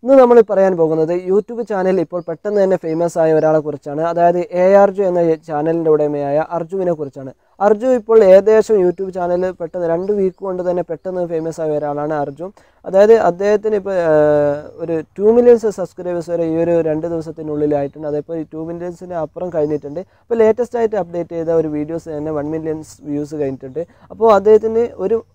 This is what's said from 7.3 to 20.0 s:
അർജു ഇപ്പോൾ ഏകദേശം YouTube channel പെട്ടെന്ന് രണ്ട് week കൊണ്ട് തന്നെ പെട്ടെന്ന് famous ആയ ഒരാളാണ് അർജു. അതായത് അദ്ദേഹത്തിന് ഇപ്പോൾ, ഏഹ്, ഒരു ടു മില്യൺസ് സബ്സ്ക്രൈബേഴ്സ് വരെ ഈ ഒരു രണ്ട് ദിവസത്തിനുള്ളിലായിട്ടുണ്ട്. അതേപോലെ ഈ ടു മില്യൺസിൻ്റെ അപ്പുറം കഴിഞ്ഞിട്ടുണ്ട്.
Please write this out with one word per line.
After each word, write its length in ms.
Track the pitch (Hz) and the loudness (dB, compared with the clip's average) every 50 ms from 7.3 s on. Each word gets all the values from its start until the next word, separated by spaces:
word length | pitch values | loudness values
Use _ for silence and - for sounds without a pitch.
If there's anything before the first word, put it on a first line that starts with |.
| - _ _ _ _ _ 190 | -18 _ _ _ _ _ 0
അർജു 240 | 208 214 208 233 262 254 247 | 0 2 2 2 0 0 0
ഇപ്പോൾ 200 | 208 226 226 220 208 190 | 0 2 4 4 6 8
ഏകദേശം 460 | 185 196 196 214 220 220 208 - 220 202 180 | 8 6 6 6 4 4 4 2 2 2 2
YouTube 280 | 180 175 175 196 190 175 185 | 0 0 -2 -8 -8 -6 -6
channel 240 | 175 175 180 180 185 185 185 _ | -4 -2 -2 -2 -2 -4 -6 _
പെട്ടെന്ന് 280 | 175 160 - 180 175 165 165 | -12 -10 -6 -6 -2 -2 -2
രണ്ട് 180 | 170 185 196 208 202 | -2 -2 -2 -2 0
week 200 | 190 190 180 _ 190 | 0 -2 -4 _ -8
കൊണ്ട് 160 | 196 185 180 180 180 | -8 -6 -4 -4 -2
തന്നെ 160 | 175 180 170 170 | -2 -4 -4 _
പെട്ടെന്ന് 320 | 165 151 _ 190 185 180 175 170 170 | -8 -10 _ -8 -6 -6 -6 -4 -4
famous 260 | 160 160 165 156 - 160 | -6 -6 -6 -8 -6 -6
ആയ 140 | 156 151 147 | -4 -4 -4
ഒരാളാണ് 360 | 151 147 147 143 147 151 156 151 | -4 -4 -6 -6 -6 -4 -4 -4
അർജു. 260 | 143 143 139 143 170 190 - _ _ _ _ _ _ - | -6 -6 -8 -12 -14 -16 -16 _ _ _ _ _ _ 0
അതായത് 260 | 175 190 202 208 226 220 - 180 | 4 4 6 8 6 6 4 0
അദ്ദേഹത്തിന് 460 | 175 175 196 208 208 208 214 220 214 202 | 0 0 0 0 0 2 0 0 -2 -2
ഇപ്പോൾ, 140 | 190 196 196 180 170 160 | -2 -2 -4 -2 0 2
ഏഹ്, 500 | 156 151 151 151 151 147 147 147 143 147 151 - - - 170 | 4 4 4 4 4 2 2 0 -2 -4 -8 -16 -14 -12 -8
ഒരു 120 | 160 170 160 156 _ _ - | -6 -4 -6 -6 _ _ 0
ടു 100 | 196 214 226 | 2 4 4
മില്യൺസ് 340 | 240 240 240 240 226 220 220 196 - | 6 6 6 6 6 4 -4 -4 -4
സബ്സ്ക്രൈബേഴ്സ് 520 | 185 - _ - 180 180 175 175 165 175 170 | -8 -10 _ -10 -8 -6 -6 -6 -4 -4 -4
വരെ 120 | 170 170 165 160 | -2 -2 -2 0
ഈ 20 | 165 170 | -2 0
ഒരു 120 | 170 170 165 160 160 | 0 0 0 0 0
രണ്ട് 180 | 151 156 160 170 170 | -2 -4 -4 -6 -6
ദിവസത്തിനുള്ളിലായിട്ടുണ്ട്. 960 | 165 156 165 156 165 156 156 151 147 151 151 147 143 143 143 _ 151 156 147 | -6 -8 -10 -12 -12 -10 -8 -4 -2 -2 0 0 -2 -4 -6 _ -10 -8 -6
അതേപോലെ 280 | 147 147 143 - 165 165 151 | -6 -6 -6 -8 -10 -10 -10
ഈ 40 | _ - | _ -12
ടു 80 | 156 160 165 | -12 -12 -10
മില്യൺസിൻ്റെ 480 | 170 170 175 180 170 170 185 175 180 170 156 | -10 -10 -12 -12 -12 -14 -14 -10 -8 -8 -8
അപ്പുറം 280 | 143 _ 165 180 180 170 165 | -8 _ -10 -10 -6 -2 -2
കഴിഞ്ഞിട്ടുണ്ട്. 420 | 151 151 151 147 143 143 143 170 | -2 -2 -2 -4 -6 -8 -12 -12